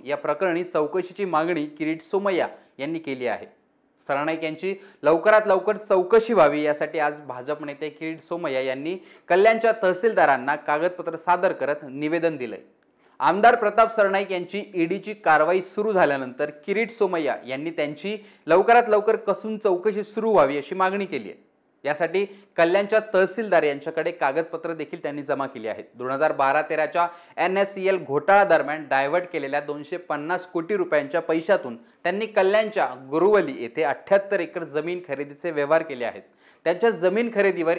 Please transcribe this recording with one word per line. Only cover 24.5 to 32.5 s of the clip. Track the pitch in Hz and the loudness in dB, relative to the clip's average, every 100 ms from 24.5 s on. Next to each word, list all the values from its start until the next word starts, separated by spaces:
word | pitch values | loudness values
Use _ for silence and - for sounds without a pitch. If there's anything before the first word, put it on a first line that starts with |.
| 160 170 | -6 -8
देखील | 160 147 175 | -8 -10 -10
त्यांनी | 156 143 | -10 -8
जमा | 139 139 131 | -4 -4 -4
केली | 117 110 | -8 -8
आहेत. | 104 - | -8 -12
दोन | 117 127 | -10 -6
हजार | 135 156 | 0 0
बारा | 143 135 147 | 2 2 2
तेराच्या | 156 156 151 170 170 - - - | 0 -2 -2 0 -2 -4 -14 -4
एनएसईएल | 170 196 196 196 185 190 | -2 0 -2 -2 0 0
घोटाळा | 143 143 147 202 | 0 -2 4 4
दरम्यान | 196 160 143 156 139 | 6 4 2 -6 -2
डायव्हर्ट | 135 139 170 180 | 0 0 -2 -2
केलेल्या | 160 139 143 | -6 -4 -4
दोनशे | 143 147 147 175 | -4 -8 -8 -10
पन्नास | - 147 151 165 - | -6 -6 -4 -6 -6
कोटी | 170 165 208 | -6 -4 -2
रुपयांच्या | 180 151 139 170 | 0 0 0 -2
पैशातून | 165 160 160 190 127 117 | -2 -2 2 0 0 -14
त्यांनी | - _ 175 196 220 | -16 _ -4 -4 -2
कल्याणच्या | 208 190 | 2 2